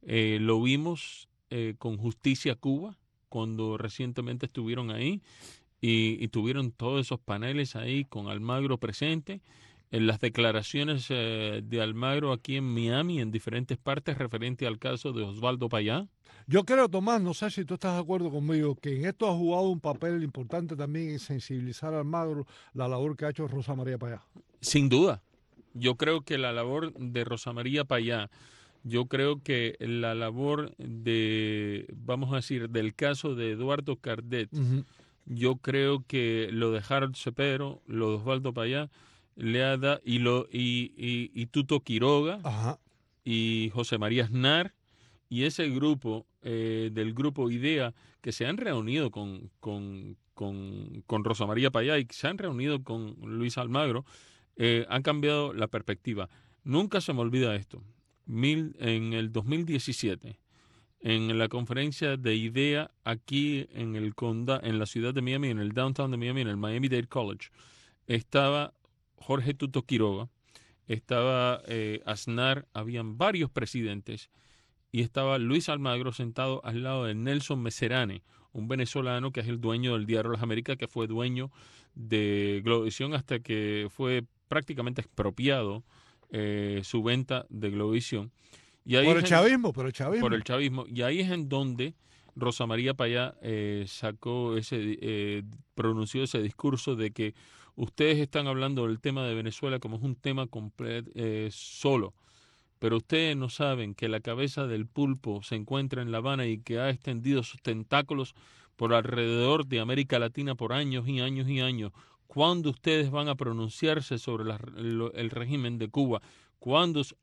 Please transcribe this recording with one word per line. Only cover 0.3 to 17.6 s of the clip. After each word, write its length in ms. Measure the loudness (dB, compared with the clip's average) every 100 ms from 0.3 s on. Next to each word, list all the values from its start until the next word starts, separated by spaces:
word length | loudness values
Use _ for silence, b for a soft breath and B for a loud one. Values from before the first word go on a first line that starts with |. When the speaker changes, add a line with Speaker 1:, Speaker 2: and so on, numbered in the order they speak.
| 4
Speaker 1:
lo 200 | 4 4
vimos, 640 | 4 2 2 -4 -8 -14 -20 _ _
eh, 260 | -4 -4 -4
con 180 | -6 -2
Justicia 580 | -4 0 2 2 0 -2
Cuba, 420 | 0 0 -2 -12 _ _ _
cuando 480 | -4 -4 -2 -2 -2
recientemente 680 | -6 -4 -4 -4 -4 -4 -6
estuvieron 460 | -4 -4 -2 -4
ahí 300 | -2 -2 -2 B B B B B _
y, 440 | 4 6 4 2
y 40 | -2
tuvieron 440 | 0 0 0 -2
todos 300 | -2 -2 0
esos 180 | 0 -4
paneles 560 | -4 -4 -2 -2 -2 -4
ahí 300 | -2 -2 -2
con 220 | -6 -6
Almagro 500 | -4 -2 0 0 0
presente. 640 | -2 -2 0 0 -4 -12 b b b b b
En 160 | 2 4
las 140 | 4
declaraciones, 840 | 0 2 4 4 0 -2 0 0 0
eh, 520 | -2 0 0 -2 -4 -2
de 160 | 0
Almagro 500 | 0 0 0 0 0
aquí 240 | -2 -2 -2
en 80 |
Miami, 560 | 0 0 2 2 2 0
en 100 | 0
diferentes 480 | -2 -2 -4 -2 -4
partes, 400 | -2 -4 -2 -2
referente 480 | -2 -2 -4 -2 -2
al 140 | -2
caso 320 | -4 -4 -4
de 120 | -4
Osvaldo 440 | -4 -2 -2 0 0
Payá. 400 | 0 2 0 -2 _ B B B
Speaker 2:
Yo 160 | 2
creo, 240 | 6 6 6
Tomás, 340 | 4 2 2
no 120 | 2
sé 180 | 0 -4
si 140 | -4